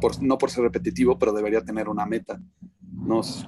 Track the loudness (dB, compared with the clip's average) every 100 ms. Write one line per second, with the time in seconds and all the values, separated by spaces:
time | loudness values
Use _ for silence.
0 | -2 0 0 2 0 2 0 0 -2 2
1 | 4 4 2 2 2 0 0 -4 -4 -2
2 | -2 -4 -4 -10 -12 _ -20 _ -16 -8
3 | 0 0 0 -6